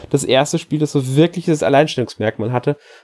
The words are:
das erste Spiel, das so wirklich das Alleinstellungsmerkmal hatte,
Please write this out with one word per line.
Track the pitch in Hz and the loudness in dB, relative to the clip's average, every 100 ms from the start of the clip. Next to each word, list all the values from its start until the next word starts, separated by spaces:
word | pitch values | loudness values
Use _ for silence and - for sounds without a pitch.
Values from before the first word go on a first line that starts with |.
| - | -4
das | 143 | -2
erste | - 127 143 170 | 2 2 2 -2
Spiel, | - 151 | -4 -4
das | 147 | -2
so | 147 127 139 | -2 0 2
wirklich | 165 175 170 | 2 0 -2
das | 156 | 0
Alleinstellungsmerkmal | 82 139 156 - 113 - 107 - 110 | 2 2 2 0 -6 -4 -4 -4 -4
hatte, | 123 143 143 _ - | -2 -2 -6 _ -20